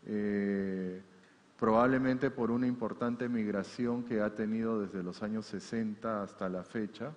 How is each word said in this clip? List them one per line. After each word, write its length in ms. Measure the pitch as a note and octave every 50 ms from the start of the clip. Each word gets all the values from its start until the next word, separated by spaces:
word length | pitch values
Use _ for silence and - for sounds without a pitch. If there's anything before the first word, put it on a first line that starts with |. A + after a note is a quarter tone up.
| -
Eh, 960 | - G#2+ G#2 G#2 G#2 G2+ G2+ G2+ G2+ G2+ G2 G2 F#2+ F#2+ F#2+ F#2 F#2 F2+ F#2 F#2+ - - - - - - - - - - -
probablemente 720 | - A2+ A2 A2 A#2+ B2+ C3 C3 C3 C3 C3 B2+ C3+ C3+
por 200 | C3 - A#2+ A2
una 160 | A#2 A#2+ B2+
importante 600 | B2 B2 B2 A#2 G#2+ G2+ - B2 A#2+ A#2+ A#2 B2+ A#2+
migración 760 | A#2+ A#2 G#2+ G#2 G2+ G2+ F#2+ - - - B2 A#2+ A#2+ A#2+ A#2+
que 160 | A#2+ B2 G#2+
ha 140 | G#2 G#2+ G#2+
tenido 480 | - A2+ G#2+ A2 A2+ A2+ A2+ A2+ A2 G2+
desde 200 | F#2+ F#2 F#2+ F2+
los 200 | F2+ F2 - A2
años 240 | G#2 G#2+ A2 G#2
sesenta 760 | - - G2 F#2 - - A2+ A2+ A2 G#2+ G2+ - A#2 A2 G#2 G2+
hasta 280 | F#2 - - G2+ F#2
la 120 | F#2 F2+ F2+
fecha 500 | - - A#2 G#2+ G2 - - A2+ C#3 D#3